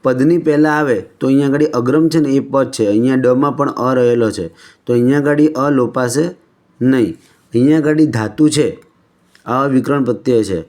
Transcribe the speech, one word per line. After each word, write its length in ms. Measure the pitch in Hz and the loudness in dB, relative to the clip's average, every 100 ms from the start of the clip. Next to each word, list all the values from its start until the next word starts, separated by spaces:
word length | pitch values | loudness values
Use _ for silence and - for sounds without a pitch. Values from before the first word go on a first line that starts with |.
પદની 340 | 131 127 143 170 | -2 0 2 2
પહેલાં 400 | 156 147 151 151 | 2 2 2 0
આવે, 180 | 147 107 - _ | 0 -2 -4 _
તો 60 | 131 | 0
અહીંયા 200 | 135 139 | 2 2
આગળ 180 | 139 156 | 0 0
અગ્રમ 340 | 123 123 156 160 | 0 0 0 2
છે 120 | 160 | 0
ને, 80 | 143 | 0
એ 120 | 135 | -2
પદ 320 | - 135 123 | 0 -2 -2
છે, 140 | - 104 | -2 0
અહીંયા 300 | 104 127 131 | 2 2 2
ડમાં 400 | 127 127 143 131 | 2 2 0 -2
પણ 140 | 139 - | -4 -2
અ 180 | 123 | -2
રહેલો 360 | 127 120 120 110 | 2 2 2 0
છે, 200 | 95 82 - - _ - | -4 -10 -14 -20 _ -2
તો 60 | |
અહીંયા 260 | 120 123 143 | 0 2 2
આગળ 220 | 143 147 151 131 | 0 2 0 0
અ 140 | 139 | 0
લોપાશે 540 | 135 120 131 123 127 175 180 _ _ _ _ | 0 0 -2 -2 -2 -4 -8 _ _ _ _
નહીં. 320 | 123 131 101 80 _ _ _ | 0 0 -2 -6 _ _ _
અહીંયા 220 | 117 135 160 | 0 2 2
આગળ 240 | 147 156 | 0 0
ધાતુ 440 | 151 113 107 104 151 | 0 0 -6 0 0
છે, 180 | 151 117 - _ _ _ _ _ _ - | 2 -2 -6 _ _ _ _ _ _ -6
આ 200 | 123 139 | -2 0
વિકરણ 380 | 131 127 143 | 0 0 -2
પ્રત્યય 400 | 123 113 - 120 | -2 -2 0 0
છે 140 | 98 87 | 0 -6